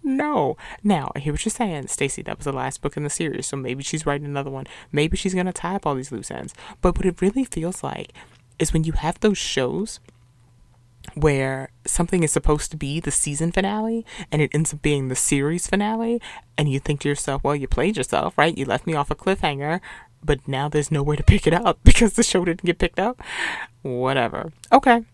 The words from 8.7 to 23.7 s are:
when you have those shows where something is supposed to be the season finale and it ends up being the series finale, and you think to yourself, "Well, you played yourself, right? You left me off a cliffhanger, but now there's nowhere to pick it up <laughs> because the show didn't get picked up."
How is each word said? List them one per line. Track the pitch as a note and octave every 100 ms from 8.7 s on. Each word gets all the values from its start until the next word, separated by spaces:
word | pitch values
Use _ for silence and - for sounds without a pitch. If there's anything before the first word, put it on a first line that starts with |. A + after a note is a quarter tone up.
when | E3
you | D#3+
have | D#3 D3+ -
those | A3 G3
shows | - - B2+ D#3+ A3 - - _ _ _ _ _ _ _ _ _ -
where | - D3+ C#3 C3+ C3+ C3+ _
something | - - E3+ F#3
is | D#3
supposed | - - D3+ -
to | D#3
be | C#3 D3+
the | D#3
season | - - C#3+ E3
finale | F3 F#3+ G#3 A3+ A3+ A3+ - F3+
and | D3+
it | D3
ends | D3+ D#3
up | D3+
being | D3 C#3+ C3
the | B2+
series | - C#3+ C#3 F3 -
finale, | F#3+ G#3 A3+ A3+ A#3 - - _ -
and | D3+
you | C3+
think | - C#3+
to | D3
yourself, | C#3+ - C3+
"Well, | C3+ D3
you | C3
played | - D#3+ G#3+
yourself, | B2+ D2 C#2+ -
right? | D3+ -
You |
left | B2+ A#2 -
me |
off | D#3 C#3+
a |
cliffhanger, | D3+ - F#3+ E3 C#3 C#3+ F3 - - - _
but | D3+ C#3 -
now | C3+ D3
there's | D3+ C#3+
nowhere | D3+ C#3 D3
to |
pick | - G3 -
it |
up | E3 A3 -
<laughs> |
because | - - A3+
the | -
show | A#3 F#3
didn't | F3 E3+
get | F3 E3+
picked | F3 -
up." | G3 B3+ - - - - -